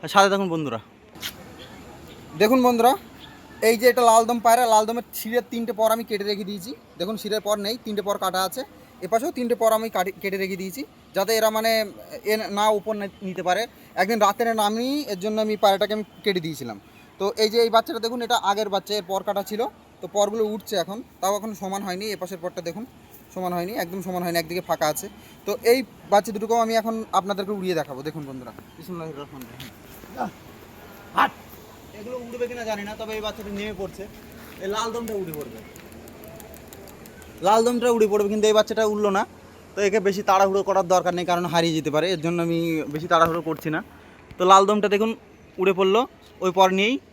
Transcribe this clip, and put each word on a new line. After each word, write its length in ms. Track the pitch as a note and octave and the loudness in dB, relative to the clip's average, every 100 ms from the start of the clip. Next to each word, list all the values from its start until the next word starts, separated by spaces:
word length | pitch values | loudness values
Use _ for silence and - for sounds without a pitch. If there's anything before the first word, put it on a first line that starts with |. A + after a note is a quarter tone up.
আর 80 | D#3+ | 2
সাথে 160 | G3+ G3 | 6 6
থাকুন 180 | G3 G3 | 4 0
বন্ধুরা। 300 | E3 D3 A2+ - - - - - - - - - - - - - - - D#3 | -2 -2 -6 -10 -20 -20 -14 -14 -14 -20 -20 -20 -20 -20 -20 -20 -20 -18 2
দেখুন 180 | G#3+ C4 | 4 6
বন্ধুরা, 280 | B3 A#3 A#3 C#4 - - - - - - | 4 6 4 4 -4 -20 -20 -20 -20 0
এই 140 | A3 A#3 | 2 6
যে 80 | B3 | 4
এটা 140 | A#3+ A#3+ | 6 6
লালদম 280 | A3+ A3+ A#3+ | 6 6 2
পায়রা, 240 | A#3 A#3 A#3+ | 4 6 6
লালদমের 320 | A3 G#3+ A#3 - | 4 4 -2 -6
শিরের 320 | - A3 A#3+ - | -10 -2 -2 -2
তিনটে 240 | A#3 A3+ | -6 -4
পর 160 | G#3 A3 | 0 2
আমি 120 | A3+ | 2
কেটে 220 | A#3 G#3 G3+ | -2 -4 -2
রেখে 140 | G3+ G3 | -4 -6
দিয়েছি। 220 | G#3 F3+ - - - | -10 -12 -16 -18 -8
দেখুন, 180 | F3 A3 | -6 -6
শিরের 240 | G#3+ G#3+ | -4 -4
পর 140 | G3+ G#3 | -2 -2
নেই, 180 | G3+ A#3 | -2 -6
তিনটে 200 | - G#3 G3 | -6 -6 -2
পর 80 | G3+ | -2
কাটা 220 | F#3+ F#3 F#3+ | -2 0 -2
আছে। 140 | B3+ C4 - - - | -4 -12 -14 -20 -14
এপাশেও 300 | F3+ A3+ C#4+ E4 | -2 0 0 -4
তিনটে 180 | A#3+ A#3 | -2 2
পর 140 | A3+ | 4
আমি 140 | A3 A3+ | 2 0
কাটি-, 260 | G3 F3+ F3+ | -2 -4 -4
কেটে 180 | G3 G3 | -6 -4
রেখে 200 | F#3+ F#3+ | -4 -6
দিয়েছি, 240 | F#3+ F3+ G4+ - - | -8 -10 -14 -16 -10
যাতে 180 | - G3 A3+ | -4 0 2
এরা 100 | G#3+ | 2
মানে 220 | A3 A3+ A3+ G#3 - - - - | 2 0 0 -2 -8 -16 -10 -2
এ 80 | A3 F#3 G3+ | -2 -2 0
না 80 | G#3+ | 2
উপর 240 | G#3+ G3+ G#3+ | 2 0 -6
নি-, 240 | G3+ - G3 | -6 -8 -10
নিতে 160 | F3+ | -6
পারে। 180 | F3+ F#3 A#3 - - - | -2 -2 -2 -10 -14 -2
একদিন 220 | F#3+ A3+ | 0 4
রাতে 240 | G3+ G3+ A#3 | 2 2 0
না 80 | |
নামিয়ে 440 | A3+ G#3 A3 B3 C#4+ C#4 | 2 0 0 -2 -2 -4
এর 80 | G3 | -4
জন্য 180 | G3 G#3+ | -2 -2
আমি 140 | G#3+ G#3+ | -2 2
পায়রাটাকে 360 | G#3 G3 G3+ | 4 4 0
আমি 120 | G#3+ G#3 - | -2 -6 -6
কেটে 180 | - F#3 E3 | -2 -2 -4
দিয়েছিলাম। 320 | D3+ A#2+ G2+ - - - - | -8 -10 -12 -16 -20 -20 -4
তো 60 | G3 G#3 | -4 0
এই 120 | A3 | 0
যে 80 | A3+ | 4
এই 80 | A3+ | 4
বাচ্চাটা 300 | A3 A3+ A#3 | 4 2 -4
দেখুন, 200 | A3+ B3 | -6 -6
এটা 160 | A#3 A#3 | -2 0
আগের 260 | F#3 G3+ G#3+ | 0 0 0
বাচ্চা, 240 | F#3+ - | -2 -2
এর 120 | G#3 F3 | -6 -2
পর 100 | F#3+ | -4
কাটা 200 | F#3 G3+ | -2 -4
ছিল, 180 | G3 G#3+ B3+ - - - | -4 -4 -4 -6 -20 -16
তো 80 | F3+ | -6
পরগুলো 360 | G3+ G3+ A3 G#3+ | 0 0 2 -2
উঠছে 220 | G#3+ - G3+ | -4 -4 -4
এখন, 140 | E3 G#3 - - | -4 -8 -14 -4
তাও 160 | F#3+ G#3 | -2 -2
এখন 140 | G#3+ | -4
সমান 280 | G3 G3 G3 G3 | -10 -8 -6 -6
হয়নি। 180 | F3+ G#3+ | -6 -6
এপাশের 280 | G3 F3+ F#3+ | -8 -8 -8
পরটা 200 | F3 F3+ | -10 -8
দেখুন, 240 | E3+ E3+ A#3+ - - - - | -10 -10 -14 -18 -20 -20 -16
সমান 180 | - F#3 | -8 -4
হয়নি, 200 | F3 F3 A3+ | -4 -4 -6
একদম 160 | F3 F#3+ | -6 -6
সমান 200 | F3+ F3+ | -6 -4
হয়নি, 140 | F3 E3+ | -2 -2
একদিকে 240 | D#3+ F3 - | -2 -6 -4
ফাঁকা 200 | D#3+ D#3 | 0 0
আছে। 140 | D3+ G3+ - - - | -2 -8 -16 -20 -14
তো 80 | - G3+ | -6 -2
এই 160 | A3+ B3+ A#3+ - - | 4 2 2 -12 2
বাচ্চা 220 | G3+ G#3+ | 2 2
দুটোকেও 260 | G#3 G#3 A#3 A3+ | -6 0 0 2
আমি 80 | A3+ | 0
এখন 140 | G#3+ A3 A3 F#3 | 0 -6 -2 -2
আপনাদেরকে 340 | F#3 G3 G3 G#3 | 0 -6 -4 -4
উড়িয়ে 180 | F#3 E3 | -2 -2
দেখাবো। 200 | D3 C3 D3 | -2 -6 -8
দেখুন 160 | D#3 C#3 | -8 -10
বন্ধুরা, 220 | C3 A#2+ G2+ - | -12 -14 -18 -20
বিসমিল্লাহির 440 | - E3 F3 D#3+ C#3 | -20 -14 -10 -10 -12
রহমানির 300 | C#3+ C#3 A#2 | -14 -16 -16
রহিম। 180 | B2 - - - - - - A3 - - - - - - - - - | -16 -18 -18 -20 -20 -18 -8 -8 -8 -20 -20 -20 -20 -20 -20 -8 -2
হাট! 160 | - - - - - - - G#3 | -2 -2 -20 -20 -20 -20 -20 -16
এগুলো 180 | G#3+ B3+ A#3+ | -12 -12 -10
উড়বে 200 | A#3+ A#3+ | -6 -6
কিনা 160 | A#3+ | -6
জানি 200 | A3 G#3 | -8 -6
না, 100 | G3+ G#3+ | -8 -10
তবে 120 | A3 A3 | -8 -6
এই 40 | |
বাচ্চাটা 300 | G#3+ G#3 G3+ G3+ | -6 -8 -10 -8
নেমে 180 | G#3 F#3+ | -8 -8
পড়ছে। 220 | F#3+ - G3 - - - - - | -10 -10 -16 -16 -20 -20 -20 -12
এই 80 | G3 G#3+ | -6 -4
লাল 140 | A3+ | -4
দমটা 220 | A3+ A3+ G#3+ | -6 -6 -6
উঠে 120 | F3+ D3+ | -6 -8
পড়বে, 220 | C3 A2 G#2+ - - - - - - - - - - - - - - - - - | -12 -14 -18 -20 -20 -20 -20 -20 -20 -20 -20 -20 -20 -20 -20 -20 -20 -20 -20 -4
লাল 200 | E3+ A3 | 4 4
দমটা 240 | A3+ A#3+ B3 | 4 2 2
উড়ে 160 | A#3 G#3+ | 4 4
পড়বে, 220 | G#3 G3+ | 4 0
কিন্তু 160 | G#3+ G#3+ | 2 4
এই 80 | G#3+ | 4
বাচ্চাটা 260 | G#3+ G#3+ A3 | 2 2 0
উড়লো 180 | G#3 G#3 G3 | 2 0 0
না। 60 | A3 - - - - | -2 -8 -20 -20 -16
তো 80 | - G3+ | -2 0
একে 120 | G#3 | 2
বেশি 220 | G3 F#3+ G3+ | 0 -2 2
তাড়াহুড়ো 320 | F#3+ G3 G3 | 4 6 4
করার 240 | F3+ F#3+ F3+ | 2 2 4
দরকার 260 | F3+ F3 F3 | 2 2 -2
নেই, 100 | F3 | 0
কারণ 200 | F3 F3 | 0 2
হারিয়ে 300 | E3+ E3 D#3+ | 2 2 0
যেতে 140 | D3+ D3 | 0 0
পারে, 120 | E3+ | 0
এর 80 | F3+ | 0
জন্য 160 | D#3 F3 E3+ | -2 -2 0
আমি 120 | E3+ E3+ D#3+ C3 | 0 0 -2 -4
বেশি 140 | D3+ E3 | -6 2
তাড়াহুড়ো 340 | E3+ E3 E3 | 4 4 2
করছি 280 | D#3+ D#3 E3 | -4 -6 -4
না। 100 | D#3 A3 - - - - - | -6 -6 -18 -20 -20 -20 -2
তো 80 | F3+ | 6
লাল 180 | F#3+ G3 | 8 8
দমটা 220 | G#3+ G3+ | 2 2
দেখুন 220 | G3 A3 A3+ - - - - | 0 0 -4 -12 -20 -20 -2
উড়ে 160 | F#3 | 0
পড়লো 280 | F#3 F#3+ G#3 B3+ - - - | 2 4 4 0 -6 -20 -4
ওই 100 | F#3 | -2
পর 180 | F3+ F#3+ F#3+ | 6 6 6
নিয়েই। 180 | G#3 C#4 - | 0 0 -6